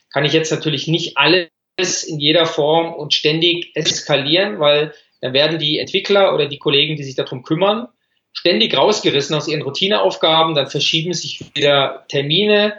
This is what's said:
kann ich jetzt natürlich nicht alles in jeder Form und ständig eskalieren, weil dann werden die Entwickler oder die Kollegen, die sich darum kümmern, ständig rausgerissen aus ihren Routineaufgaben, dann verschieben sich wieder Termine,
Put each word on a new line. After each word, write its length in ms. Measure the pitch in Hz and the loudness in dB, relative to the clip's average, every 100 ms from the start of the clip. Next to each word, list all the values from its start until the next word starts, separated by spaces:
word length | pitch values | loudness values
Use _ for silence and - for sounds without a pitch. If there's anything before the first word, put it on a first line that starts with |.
| _ | _
kann 140 | 139 147 | -2 0
ich 80 | |
jetzt 180 | 160 160 | 2 0
natürlich 360 | 156 156 139 - | -2 -2 -4 -2
nicht 300 | 127 - - | -2 -2 0
alles 840 | 147 180 170 _ _ - 180 - | 2 2 0 _ _ -4 -4 -4
in 160 | - 156 | -6 -2
jeder 260 | 147 160 160 | 0 2 2
Form 480 | - 147 165 165 | 2 2 2 0
und 200 | 165 151 | -6 -4
ständig 580 | - 151 156 170 170 - - | -2 0 2 2 0 -4 -4
eskalieren, 840 | 156 - - 143 139 170 202 208 | -4 -4 -2 -2 2 0 0 0
weil 340 | 147 147 151 - _ _ | 2 2 0 -6 _ _
dann 100 | 127 | -2
werden 260 | 131 151 160 | 0 0 0
die 220 | 147 147 | -2 -2
Entwickler 540 | - 202 - 202 196 | -2 -4 0 2 4
oder 140 | 151 143 | 2 -2
die 100 | 139 | -4
Kollegen, 400 | - 143 151 151 | 0 2 2 -2
die 60 | |
sich 120 | 135 131 | -6 -6
darum 280 | 139 131 | -6 -8
kümmern, 440 | - 160 196 220 240 _ _ _ _ | -6 0 0 0 -6 _ _ _ _
ständig 440 | - 170 202 226 131 | -4 0 2 0 2
rausgerissen 600 | 165 208 233 139 139 156 | 2 2 0 0 -2 -4
aus 100 | 139 | -4
ihren 140 | 151 | -4
Routineaufgaben, 920 | 135 131 190 208 190 180 175 160 160 | -6 -4 -2 0 0 0 2 2 2
dann 140 | 151 135 | 0 -2
verschieben 460 | 147 - 160 165 | -2 -2 -2 -2
sich 320 | 160 - - - - | -4 -6 -10 -10 -2
wieder 500 | 143 139 135 - - | 2 2 2 -4 -6
Termine, 640 | 143 143 165 208 208 208 | -4 0 0 2 4 2